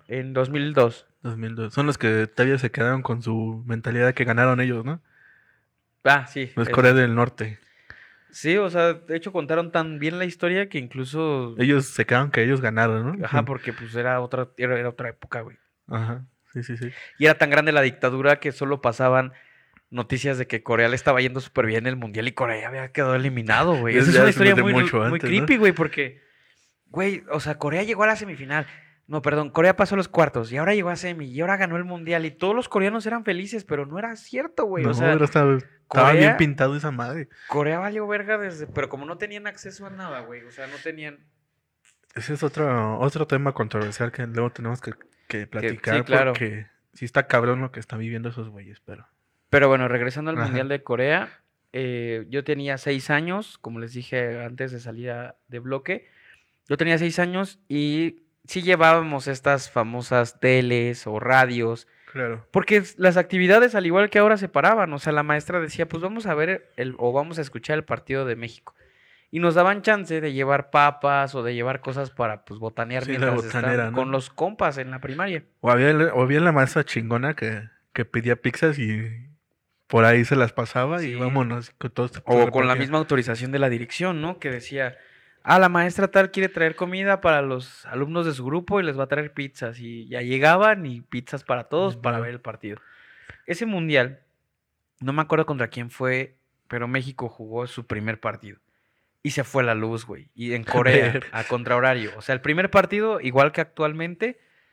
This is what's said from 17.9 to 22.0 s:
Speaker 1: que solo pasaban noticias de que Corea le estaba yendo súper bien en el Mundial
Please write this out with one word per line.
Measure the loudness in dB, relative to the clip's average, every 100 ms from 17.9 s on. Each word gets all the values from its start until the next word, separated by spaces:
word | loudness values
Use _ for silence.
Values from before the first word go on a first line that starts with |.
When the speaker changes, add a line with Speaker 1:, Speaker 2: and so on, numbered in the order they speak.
| 2 -2 2 4 2
Speaker 1:
que | 0
solo | -4 -4 -2
pasaban | -2 2 2 2 0 -6 _ _ _ _ _
noticias | -8 -4 -4 -2 -4
de | -4
que | -6
Corea | 0 2 2
le | 2
estaba | 2 2
yendo | 2 -2
súper | -6 -2 0
bien | 0
en | -2
el |
Mundial | -6